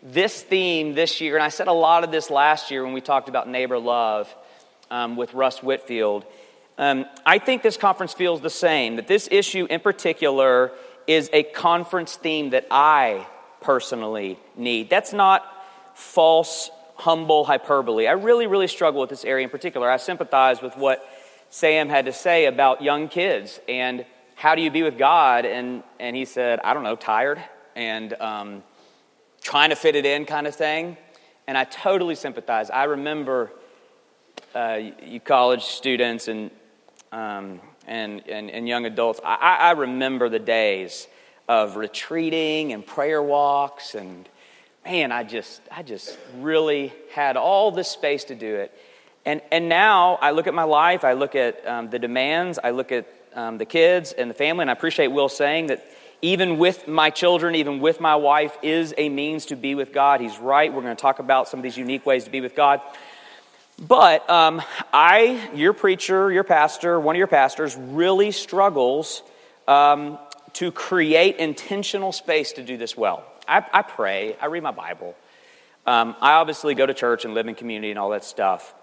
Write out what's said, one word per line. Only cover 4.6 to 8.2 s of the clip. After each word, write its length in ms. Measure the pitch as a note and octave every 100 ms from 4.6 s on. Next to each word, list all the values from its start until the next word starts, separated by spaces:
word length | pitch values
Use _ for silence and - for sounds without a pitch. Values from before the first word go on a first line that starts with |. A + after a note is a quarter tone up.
| _ _ _
um, 240 | A#2+ A#2+ A#2
with 180 | A#2+
Russ 300 | B2+ C3 B2
Whitfield. 640 | C3 C3+ - A#2+ G#2+ G#2 - - - _ _ -
Um, 280 | C#3+ C3 C3+ - -
I 140 | F#3+
think 240 | - B3+
this 140 | A3 G#3
conference 360 | G3+ F#3 F3+
feels 280 | -